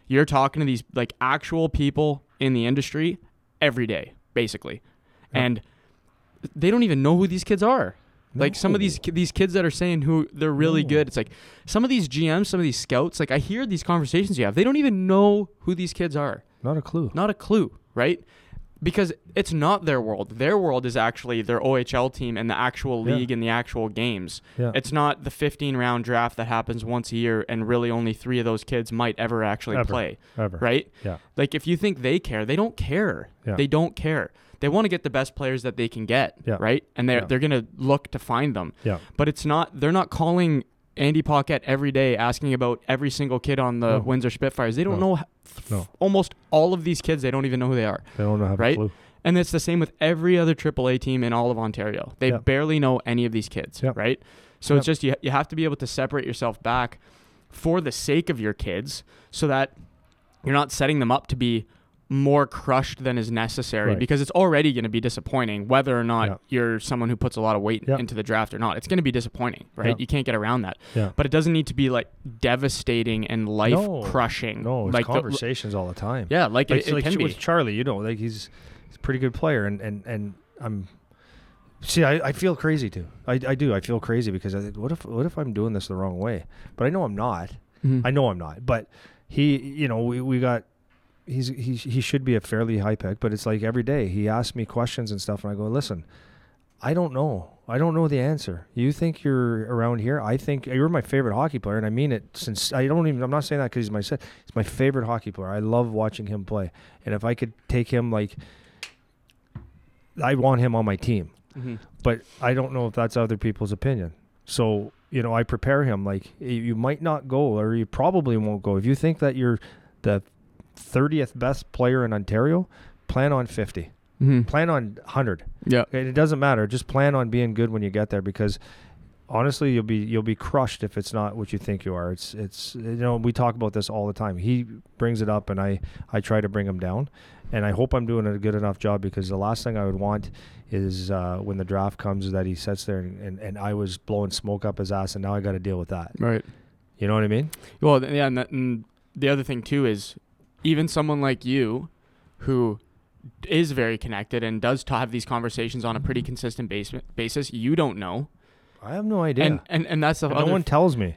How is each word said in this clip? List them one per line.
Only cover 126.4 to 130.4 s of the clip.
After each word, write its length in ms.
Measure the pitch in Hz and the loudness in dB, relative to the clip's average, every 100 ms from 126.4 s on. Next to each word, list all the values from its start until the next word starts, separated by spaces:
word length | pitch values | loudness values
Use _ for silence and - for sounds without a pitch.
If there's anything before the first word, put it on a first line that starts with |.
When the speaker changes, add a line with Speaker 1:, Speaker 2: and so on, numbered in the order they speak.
| 139 120 107 | 4 4 2
Speaker 3:
Just 200 | 123 - | -2 -2
plan 280 | 135 143 139 | 2 4 4
on 140 | 120 | 2
being 240 | 120 120 | 2 2
good 160 | 110 117 | 2 0
when 120 | 110 | 0
you 80 | 101 | -2
get 200 | 101 104 | 0 0
there, 100 | 101 | 0
because 360 | 95 95 104 - - - - - - - - | -2 0 -2 -2 -10 -20 -20 -20 -20 -20 -6
honestly, 460 | 110 135 135 143 | 0 0 2 2
you'll 100 | 120 | 2
be, 140 | 107 110 | 2 0
you'll 240 | 107 113 | 0 0
be 120 | 110 | 0
crushed 480 | 110 | -2